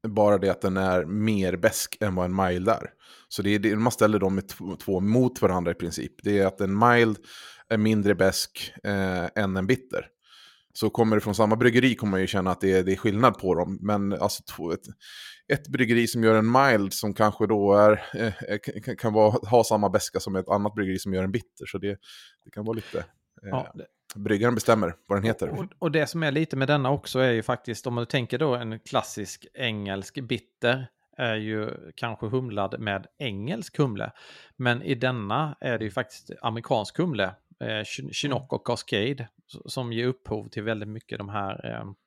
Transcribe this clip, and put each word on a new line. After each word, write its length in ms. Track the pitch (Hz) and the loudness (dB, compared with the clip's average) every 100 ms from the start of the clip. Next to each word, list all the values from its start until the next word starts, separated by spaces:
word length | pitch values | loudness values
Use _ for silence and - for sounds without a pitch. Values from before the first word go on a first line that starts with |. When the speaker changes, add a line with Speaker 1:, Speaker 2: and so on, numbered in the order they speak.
Speaker 1:
bara 360 | 113 104 104 101 | -2 4 6 6
det 100 | 95 | 2
att 100 | 90 | 0
den 160 | 98 95 | 0 2
är 280 | 95 90 | 2 2
mer 520 | 80 104 107 104 92 90 | 0 -2 0 2 0 2
besk 400 | 110 - - - | 2 0 -8 -4
än 140 | 104 | -2
vad 100 | 90 | 0
en 120 | 90 95 | 0 0
mild 320 | 92 90 98 | 0 0 0
är. 220 | 113 - _ - - _ | -2 -4 _ -20 -20 _
Så 140 | - | -4
det 80 | 101 | 0
är, 40 | 104 | 2
det, 180 | 104 107 | 2 2
man 160 | 117 | 0
ställer 260 | - 107 104 | 4 4 4
dem 200 | 95 95 | 2 0
i 40 | |
tv-, 340 | - - 92 98 | -4 -12 -10 -8
två 240 | - 92 | -2 0
mot 420 | 101 117 123 - | 2 4 2 2
varandra 280 | 101 92 85 | 2 2 0
i 40 | |
princip. 380 | 85 85 - - - | -2 -6 -6 -10 -6
Det 160 | 101 101 | 0 2
är 80 | 95 | 2
att 140 | - | 0
en 180 | 98 101 | -2 4
mild 380 | 120 120 113 104 - - - - _ | 6 6 4 2 -10 -20 -20 -20 _
är 80 | 113 | 2
mindre 380 | 107 110 101 | 4 4 4
besk, 580 | 92 95 - - - - - | 4 4 2 -6 -10 -14 -10
eh, 580 | 101 101 95 90 87 - | -4 -2 0 -2 -2 -2
än 140 | 101 95 | 0 0
en 100 | 95 | 0
bitter. 400 | 127 - - - _ _ - - _ _ | 0 0 -8 -8 _ _ -20 -20 _ _
Så 180 | - 107 | -4 -2
kommer 260 | - 110 107 | 2 4 4
det 40 | |
från 140 | 110 | 0
samma 220 | 101 107 110 | 2 2 6
bryggeri 380 | 123 120 127 | 6 6 2
kommer 160 | 113 107 | 0 0
man 100 | 95 | 0
ju 60 | 95 | 0
känna 240 | 98 92 | 0 0
att 100 | 90 | 0
det 120 | 95 | 4
är, 100 | 95 | 4
det 100 | 92 | 2
är 40 | 95 | 0
skillnad 420 | 113 101 127 101 | 0 4 2 2
på 160 | 95 | 0
dem. 240 | 82 87 98 | 0 0 -4
Men 320 | 101 104 101 | -2 -2 -2
alltså 300 | 98 101 - - - | -2 -2 -4 -12 -10
två, 160 | 82 | -6
ett, 80 | 85 - - - - - - - | -6 -8 -20 -20 -20 -20 -20 -4
ett 160 | 143 151 | -4 -4
bryggeri 380 | 131 117 120 117 | -2 2 2 2
som 180 | 120 | 2
gör 100 | 113 | 4
en 180 | 110 110 | 6 6
mild 400 | 127 139 110 98 | 4 6 4 0
som 200 | - 107 | -4 -6
kanske 320 | 98 107 - 104 | 2 2 2 0
då 280 | 107 101 | 2 6
är, 160 | 101 107 107 - | 8 8 6 -2
eh, 180 | - 110 98 - 104 - | -4 -4 -6 -8 -6 -6
k-, 60 | - 131 | -10 -10
k-, 60 | 113 | -4
kan 140 | 117 | 0
vara, 180 | 107 107 | 6 6
ha 340 | 110 101 120 | 4 4 4
samma 240 | 113 107 101 | 4 2 2
beska 300 | 98 - - | 0 -2 -6
som 160 | - 95 | -4 -4
ett 120 | 90 | 0
annat 260 | 101 104 | 0 0
bryggeri 240 | 107 95 92 | -2 -2 -2
som 160 | 101 | -2
gör 100 | 92 | -2
en 80 | 95 | 0
bitter. 340 | 113 - _ - | -4 -6 _ -10
Så 120 | 98 | -8
det, 100 | 98 98 - - - _ | -6 -8 -14 -20 -20 _
det 60 | - | -18
kan 120 | - | -10
vara 100 | 110 | -6
lite... 240 | 113 - - | -6 -6 -10
Eh, 60 | - _ _ _ | -10 _ _ _
Speaker 2:
Ja, 300 | 101 127 - | -6 -6 -6
det 120 | - - _ _ 104 | -14 -20 _ _ -10
Speaker 1:
bryggaren 340 | 104 104 117 | 0 2 2
bestämmer 400 | 117 - 110 87 - - | 2 2 4 2 -4 -4
vad 120 | 101 | -2
den 60 | |
heter. 240 | 110 110 - | 0 -2 -4
Speaker 2:
Och, 180 | 151 185 _ | -6 -10 _
och 120 | 170 | -2
det 140 | 151 147 | 0 -2
som 160 | 165 | -2
är 80 | 156 | -2
lite 260 | 139 160 135 | -2 -2 -2
med 120 | 135 | 0
denna 220 | 147 127 | 2 2
också 280 | 143 - 127 | -2 -2 0
är 120 | 131 | 2
ju 100 | 117 | 2
faktiskt, 440 | 107 120 - 113 127 | -2 -4 -6 -8 -6
om 80 | |
man 120 | 120 117 | -4 -2
tänker 320 | 139 117 123 | -4 -2 -2
då 160 | 151 | 0
en 240 | 123 113 110 | -2 -4 -10
klassisk 680 | - 127 - - 98 - - | -2 -2 -2 -10 -10 -12 -20
engelsk 600 | - 123 107 101 98 95 - | -8 -6 -4 -6 -6 -8 -12
bitter 640 | 120 120 _ _ 117 131 127 _ _ - | -6 -6 _ _ -2 -2 -6 _ _ -6
är 180 | 123 | -4
ju 360 | 110 107 107 107 - 76 - | -4 -4 -4 -6 -10 -16 -10
kanske 300 | 120 110 113 | -8 -6 -4
humlad 540 | 127 127 101 98 104 | -4 -4 -4 -4 -4
med 260 | 107 98 - _ | -4 -6 -8 _
engelsk 600 | 135 98 113 214 185 - | -8 -6 -8 -8 -8 -2
humle. 320 | 139 101 110 - - - - - | -2 -2 -8 -10 -20 -20 -20 -4
Men 260 | 127 120 | -2 -2
i 120 | 165 | -2
denna 600 | 123 127 127 98 120 156 139 | -2 0 -2 -2 -2 -4 -6
är 180 | 131 113 | -4 -4
det 60 | |
ju 60 | 107 | -4
faktiskt 400 | 98 123 - - - | -4 -6 -12 -18 -8
amerikansk 560 | 117 113 - 120 101 - | -6 -6 -2 -2 -2 -4
humle, 260 | 180 117 92 95 _ _ | -2 0 -2 -4 _ _
eh, 60 | 117 | -6
Chi-, 460 | 107 107 - 135 | -6 -6 -10 -8
Chinook 400 | - 143 123 - | -6 -4 -4 -4
och 140 | 123 - | -6 -2
Cascade, 600 | 117 - 104 113 139 113 _ _ | -4 -2 -2 0 -4 -10 _ _
s-, 180 | - - | -20 -10
som 200 | - 123 | -8 -4
ger 140 | 113 123 | -2 -2
upphov 420 | 127 - 107 107 | -4 -6 -8 -6
till 140 | - | -8
väldigt 260 | 107 110 104 | -4 -6 -6
mycket 300 | 110 _ 110 | -12 _ -10
de 100 | 101 | -6
här 380 | 104 98 - 58 80 98 98 | -6 -6 -8 -8 -8 -10 -16